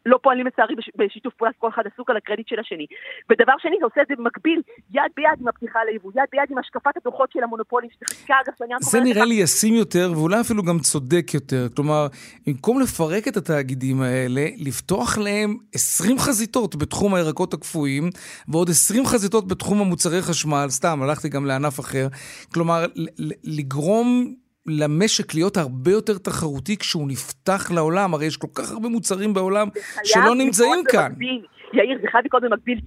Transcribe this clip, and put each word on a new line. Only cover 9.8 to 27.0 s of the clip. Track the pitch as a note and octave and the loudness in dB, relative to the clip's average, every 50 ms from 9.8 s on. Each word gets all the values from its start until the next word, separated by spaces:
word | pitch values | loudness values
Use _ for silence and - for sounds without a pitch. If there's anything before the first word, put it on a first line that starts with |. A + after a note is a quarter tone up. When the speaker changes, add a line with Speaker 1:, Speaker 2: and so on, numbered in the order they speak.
| G3+ - - F3 F3+ F3+ E3+ | 2 2 0 0 0 0 0
Speaker 2:
ואולי | D#3 D#3 E3 G3 A#3 | 0 0 2 2 0
אפילו | A#3 - A3+ G#3 | 0 0 -2 0
גם | F#3 E3+ E3+ E3 | 0 0 0 0
צודק | C#3 - - D3+ C3 B2+ E3+ F3 D#3+ - - | 0 0 -2 -2 0 0 0 0 2 0 -2
יותר. | C#3+ C3+ - C3+ C3 B2 A#2 - | -4 -2 -2 -2 -2 -2 -2 -2
כלומר, | D3 C#3+ D3+ D3+ D3+ D3 C3+ - - - - - - - | -2 0 0 2 0 0 -2 -4 -10 -20 -20 -20 -8 -6
במקום | D#3 C#3 - - G#3 B3 C4+ | -4 -4 -2 0 0 2 2
לפרק | C4 - - - E3 D#3 E3+ A3 A3 C#4 | 2 0 0 -2 -2 0 0 -2 -2 -2
את | - | -4
התאגידים | G3+ D3 - D#3+ C#3+ C#3 C3 C3+ C3 C3 C3+ C3 C3+ | -2 -2 0 0 0 0 -2 -4 -2 -2 0 0 0
האלה, | C3 B2 B2+ C3 B2+ B2 B2 C#3 D3 E3 - A#3+ D#3 | 0 0 0 0 0 0 0 0 -2 -2 -4 -6 -8
לפתוח | C#3 - - - - F3+ G#3 A#3+ A3+ - G#3+ | -6 -6 -6 -4 -2 -2 -2 0 -2 -2 -2
להם | G#3 G3+ G3+ G#3 G#3+ G#3 G#3 - - _ - | -2 -2 0 0 0 -2 -4 -6 -8 _ -4
עשרים | - - - - - E3 G#3+ C4 B3 | -2 -2 0 0 0 2 2 2 2
חזיתות | - C#4 C4 G3+ A3+ - - C4 A3 - - | 2 0 0 0 -2 -2 0 -2 -2 -2 -2
בתחום | D3 D3+ - - - G3 G3+ F#3+ | -4 -4 -4 -2 0 2 2 2
הירקות | F3+ E3 D#3 C#3+ - F#3 - - | 2 2 0 0 -2 -2 -4 -4
הקפואים, | D3+ - - - D#3+ C#3+ C#3 C3+ C#3+ D#3 F3+ F3+ - - - - - - - | -8 -8 -6 -4 -2 -2 -2 0 -2 -2 -4 -6 -8 -14 -18 -20 -16 -6 -2
ועוד | D3+ E3 F3+ E3+ | 0 2 2 2
עשרים | E3 - - - G3+ B3 C4+ | 4 2 2 2 2 2 2
חזיתות | - - A#3 F#3+ G3 A3 A3 F#3+ F#3+ | 2 2 2 2 2 2 0 0 0
בתחום | - - - E3+ G3+ G#3 | -4 -4 -2 0 2 2
המוצרי | G3+ F#3 F3 C#3+ - F3 D#3+ F#3 | 2 2 2 0 0 0 0 0
חשמל, | E3 E3 D#3+ - - D#3 D3 C#3+ C#3+ C#3 | 0 -2 -2 -2 0 0 0 0 0 0
סתם, | C3 - - F3 D#3+ C#3+ | -2 0 0 0 0 0
הלכתי | C3 C#3 D3+ - - D3+ | 0 -2 -2 -2 -4 -4
גם | B2+ C#3 C#3+ | -4 -2 -2
לענף | C#3 C3+ C3+ D3 D3+ C3+ - | -2 -2 0 -2 -2 -4 -6
אחר. | B2 - - C3+ C3 C3+ C3+ - - - - - - - - | -6 -4 -2 -2 -2 -2 -4 -8 -14 -18 -18 -20 -12 -4 -2
כלומר, | E3+ E3+ E3 E3+ E3 E3+ F3 - | 0 0 2 2 0 0 -2 -4
ל-, | E3 E3 D#3+ - - | -6 -8 -8 -8 -8
ל-, | D#3 D3+ - - - D#3 D#3 D3+ | -8 -8 -8 -8 -10 -8 -6 -6
לגרום... | C#3+ C3 C3+ D3 D3 F3+ G#3+ A3+ A#3+ B3 B3 B3 B3 - B3+ - _ _ _ _ - | -6 -4 -4 -2 0 2 2 4 4 4 4 2 2 -2 -4 -12 _ _ _ _ -6
למשק | - D#3 D3+ D3+ D3 D3+ E3 G#3 A3+ - - - - - | -4 0 0 2 2 2 2 2 2 2 0 -2 -2 0
להיות | D#3 E3+ G3+ - | 0 0 2 2
הרבה | G3 D#3 B2+ B2+ B2+ B2+ F3 | 0 -2 -2 -4 0 2 2
יותר | G3 G#3+ G#3+ A3 G#3 F3+ | 2 2 2 0 -2 -2
תחרותי | - - D#3 - E3 D#3 C#3 C3+ C3+ E3+ G#3+ | -4 -6 -4 -4 -4 -4 -4 -6 -4 -4 -4
כשהוא | G3 - - - E3+ | -4 -4 -4 -4 -2